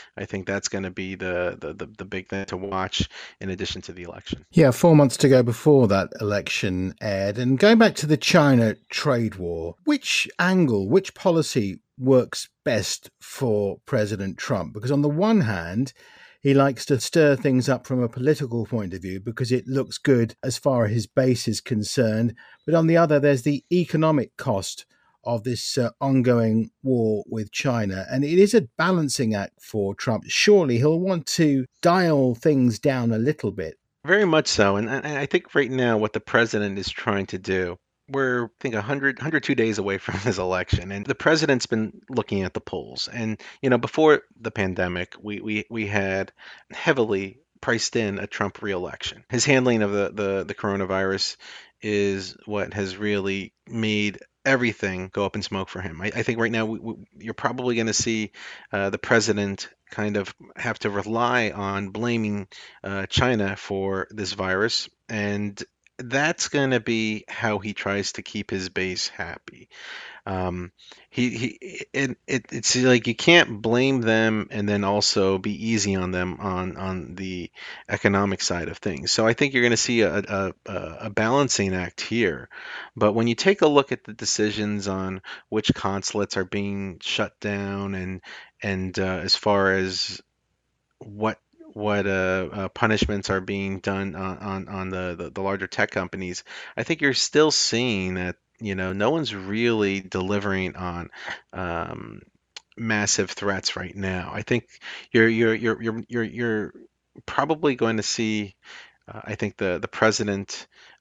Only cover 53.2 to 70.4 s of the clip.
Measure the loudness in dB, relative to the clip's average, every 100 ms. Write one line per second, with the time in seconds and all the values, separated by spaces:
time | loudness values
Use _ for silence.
53.2 | -2 -4 -6 _ -10 -4 0 0 0 -4
54.2 | -16 _ 0 2 2 0 -4 -4 -6 -4
55.2 | -4 -4 -6 -6 -6 -8 -10 -6 -6 -4
56.2 | -4 0 0 0 -2 -4 -8 -12 -14 -16
57.2 | -12 -4 -4 -2 -2 0 0 0 0 -2
58.2 | -4 -8 -18 -18 -6 -2 -2 -2 2 4
59.2 | 6 6 4 -4 -10 _ _ -4 -2 -2
60.2 | -4 -10 -20 -8 -6 -4 -2 -2 -2 0
61.2 | 2 2 0 -2 -4 -4 -6 -4 -2 0
62.2 | 0 -4 -6 -14 -20 -14 -8 -6 -2 0
63.2 | 2 2 0 -4 -6 -4 -2 -4 -6 -8
64.2 | -8 -6 -2 0 2 0 -6 _ -10 -4
65.2 | -2 -2 -4 -8 -16 _ _ -16 -4 0
66.2 | 0 -2 -2 0 2 0 0 -2 0 -4
67.2 | -8 -4 -2 -2 -4 -6 -4 -2 -4 -8
68.2 | -10 -10 -6 -6 -4 -4 -4 -4 -6 -8
69.2 | -10 -10 -16 -20 -20 -20 -18 -16 -16 -14
70.2 | -8 -4